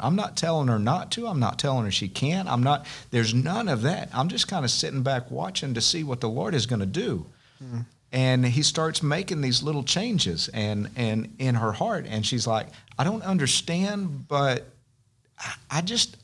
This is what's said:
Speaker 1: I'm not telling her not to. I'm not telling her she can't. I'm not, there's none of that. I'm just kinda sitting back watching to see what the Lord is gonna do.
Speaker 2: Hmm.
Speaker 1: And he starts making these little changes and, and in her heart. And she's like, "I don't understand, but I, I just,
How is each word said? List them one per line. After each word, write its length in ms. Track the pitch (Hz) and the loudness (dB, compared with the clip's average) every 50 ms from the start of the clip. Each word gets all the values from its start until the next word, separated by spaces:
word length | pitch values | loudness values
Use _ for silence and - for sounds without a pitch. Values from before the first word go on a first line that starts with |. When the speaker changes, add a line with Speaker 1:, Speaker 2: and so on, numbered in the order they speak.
| 104 | 0
Speaker 1:
I'm 100 | 123 170 | 2 2
not 220 | 202 - - - | 2 0 -2 -2
telling 320 | - - 165 165 156 139 127 | -2 0 2 2 2 4 4
her 100 | 117 107 | 4 4
not 320 | 104 117 156 180 - - - | 4 2 2 2 0 -4 -6
to. 140 | 233 233 | -6 -4
I'm 140 | 233 185 139 | -2 0 2
not 180 | 117 101 - - | 2 2 0 0
telling 280 | - 143 131 127 110 | 0 0 2 0 0
her 40 | 101 | 0
she 180 | 92 - 107 92 | 0 0 -2 -2
can't. 360 | - - 135 143 170 190 185 | -4 -2 0 0 0 0 0
I'm 160 | - 120 120 123 | 0 2 4 4
not, 220 | 139 147 139 - - - - - - | 4 4 2 0 -6 -14 -14 -8 -2
there's 220 | - 120 113 107 117 | 2 2 2 4 4
none 340 | 123 123 160 185 226 240 | 2 2 2 0 0 0
of 140 | 185 135 110 | 0 0 0
that. 300 | 110 143 185 - - - - | 2 0 0 -2 -4 -4 -2
I'm 160 | 123 139 175 | -2 0 0
just 200 | 254 240 - - | 0 -2 -2 0
kinda 200 | 202 175 135 113 | -2 -2 0 0
sitting 340 | - - - 147 - 135 127 | 0 0 -2 -2 -2 0 0
back 280 | 139 135 127 120 - | 0 0 0 -2 -4
watching 420 | 127 135 - - 185 - 156 139 120 | -6 -6 -6 -6 -6 -6 -4 -4 -2
to 80 | 117 | 0
see 240 | 110 - - 170 156 | 0 0 0 0 -2
what 160 | 143 127 120 | -4 -2 -2
the 80 | - 110 | -2 -2
Lord 260 | 110 135 180 214 175 | -2 -2 -2 0 0
is 120 | 135 107 | 0 0
gonna 180 | 117 127 107 98 | 0 0 0 0
do. 400 | 95 95 170 240 220 123 85 80 - - _ _ _ _ - | 0 -2 -2 -2 -2 -2 -2 -4 -8 -14 _ _ _ _ -18
Speaker 2:
Hmm. 200 | 135 127 120 117 120 - _ _ _ _ - | -12 -8 -6 -6 -8 -8 _ _ _ _ 0
Speaker 1:
And 320 | 131 131 131 127 127 127 | 2 4 4 4 4 4
he 180 | 123 117 151 147 | 4 4 4 2
starts 400 | - - 160 160 160 156 - 160 | 2 2 2 0 0 0 0 0
making 380 | 143 147 175 190 - 185 151 | 0 0 0 -2 -2 -2 0
these 220 | 139 127 123 123 135 | 0 2 0 0 0
little 200 | 151 151 143 127 | 0 -2 -2 0
changes 640 | - - 170 214 247 226 151 - - 85 78 - - - | 0 0 0 0 0 0 0 2 0 0 -2 -4 -4 -2
and, 380 | 110 107 104 107 104 104 - - | -2 -2 0 0 -2 -4 -4 -4
and 400 | 123 120 110 110 110 110 - - - | -2 0 0 0 0 -2 -4 -6 -2
in 160 | 131 127 120 | 0 0 2
her 180 | 113 113 110 104 | 2 2 0 0
heart. 320 | - 185 226 220 95 90 98 | 0 -2 -2 -2 -2 -4 -4
And 180 | 110 107 104 | -4 -2 -2
she's 180 | - 131 120 107 | -2 -2 -2 0
like, 200 | 120 113 110 107 - - - - - - - | 0 0 0 0 -4 -10 -20 -20 -8 -2 0
"I 60 | 135 | 0
don't 180 | 180 220 220 180 | 0 0 -2 -2
understand, 1040 | 185 190 175 143 - - - - - 170 175 190 202 208 202 196 175 143 135 127 - | 0 2 2 2 2 2 0 0 0 0 0 0 0 -2 -2 -4 -4 -6 -8 -4 -2
but 380 | 147 143 139 135 123 - - - - - _ _ _ _ _ _ _ _ _ _ _ - | 0 2 4 2 2 0 -4 -10 -18 -20 _ _ _ _ _ _ _ _ _ _ _ -10
I, 160 | - - - - - - | -10 -8 -10 -10 -8 -4
I 100 | - 156 | -2 -2
just, 360 | 170 185 233 233 - - - - | -2 0 0 0 0 -2 -4 -6